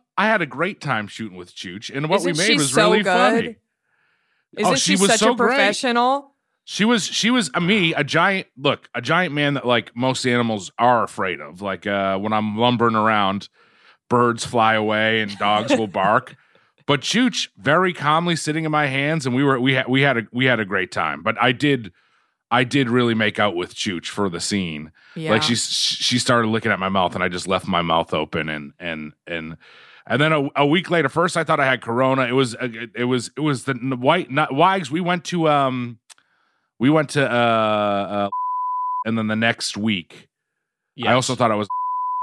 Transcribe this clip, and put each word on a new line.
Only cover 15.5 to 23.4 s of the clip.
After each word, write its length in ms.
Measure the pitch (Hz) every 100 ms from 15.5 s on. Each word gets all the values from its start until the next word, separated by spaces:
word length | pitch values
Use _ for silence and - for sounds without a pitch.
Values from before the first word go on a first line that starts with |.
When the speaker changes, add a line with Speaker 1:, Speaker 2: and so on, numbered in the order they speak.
| 107 113 240
Speaker 1:
will 120 | 107
bark. 480 | 104 95 117 - -
Speaker 2:
<laughs> 40 | _ _ _ _ -
Speaker 1:
But 160 | 143
Chooch, 480 | - 220 254 - - -
very 340 | 98 160 185
calmly 460 | 170 139 156 175 165
sitting 260 | - 151
in 80 | 160
my 140 | 151 147
hands, 380 | 135 143 160 131
and 100 | 123
we 80 |
were, 160 | 143 131
we 140 | 131
had, 160 | 131 127
we 140 | 135
had 140 | 139 120
a, 20 | 107
we 140 | 120 131
had 160 | 117
a 20 |
great 260 | 101 98 92
time. 320 | 104 80 73
But 140 | 78 95
I 140 | 120
did, 400 | 127 147 135 104 - _ _ _ _ -
I 140 | 120
did 260 | 123 139 123
really 240 | 123 120
make 260 | 110 107
out 180 | 104